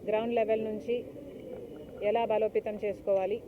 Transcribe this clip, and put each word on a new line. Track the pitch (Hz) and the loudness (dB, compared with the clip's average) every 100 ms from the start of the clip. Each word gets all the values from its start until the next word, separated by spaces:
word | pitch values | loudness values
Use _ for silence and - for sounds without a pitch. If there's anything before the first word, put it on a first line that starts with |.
| 190 | 2
గ్రౌండ్ | 214 233 233 | 0 2 2
లెవెల్ | 214 220 220 | 4 2 0
నుంచి | 214 - 240 - - - - - - - - - - 202 | -4 -2 -2 -2 -12 -14 -12 -12 -12 -12 -12 -14 -2 2
ఎలా | 226 226 | 2 4
బలోపేతం | 214 214 214 214 214 | 4 4 2 -2 -2
చేసుకోవాలి | 208 190 - 196 190 233 | -2 -2 2 4 4 -2